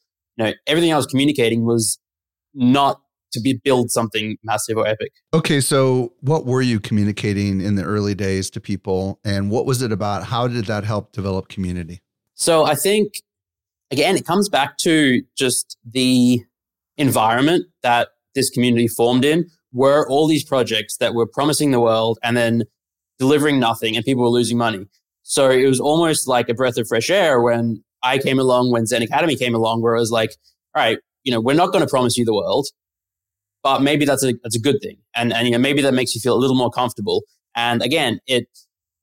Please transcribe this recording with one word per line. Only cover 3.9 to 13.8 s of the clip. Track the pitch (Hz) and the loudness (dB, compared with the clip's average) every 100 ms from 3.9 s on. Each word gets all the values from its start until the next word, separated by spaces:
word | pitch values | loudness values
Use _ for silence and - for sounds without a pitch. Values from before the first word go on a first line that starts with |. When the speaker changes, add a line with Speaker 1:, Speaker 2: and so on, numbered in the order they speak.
| 123 113 110 107 - | -2 -4 -4 -6 -8
Speaker 1:
massive | 110 110 - 110 | -6 -4 -2 -2
or | 107 | -2
epic. | 107 - _ _ | -2 -6 _ _
Speaker 2:
Okay, | 160 - 147 | -2 2 0
so | 127 139 135 127 120 _ | 2 2 2 2 -2 _
what | 135 160 123 | -2 -2 0
were | 131 | 0
you | 123 110 | 2 0
communicating | - 107 104 104 107 101 101 95 | 0 0 0 -2 -2 -2 -2 -2
in | 95 101 | -2 -2
the | |
early | 82 107 101 | -2 -2 -2
days | 95 98 95 92 | -2 -2 -2 -4
to | 110 | -8
people, | - 95 101 92 95 - | -8 -6 -4 -2 -4 -6
and | 104 98 101 | -6 -4 -2
what | 117 135 | -2 -2
was | 123 | -2
it | 123 | -4
about? | 98 104 101 - | -4 -4 -6 -6
How | 120 123 | -4 -4
did | 120 104 | -4 -6
that | 104 | -6
help | 104 107 - | -4 -6 -8
develop | - 98 95 - | -8 -6 -6 -8
community? | - 92 87 82 87 _ _ _ | -8 -6 -6 -10 -16 _ _ _
Speaker 1:
So | - 170 160 147 | -6 0 2 2
I | 147 | 0
think, | 196 214 208 - - _ _ _ _ _ | 0 0 -2 -6 -20 _ _ _ _ _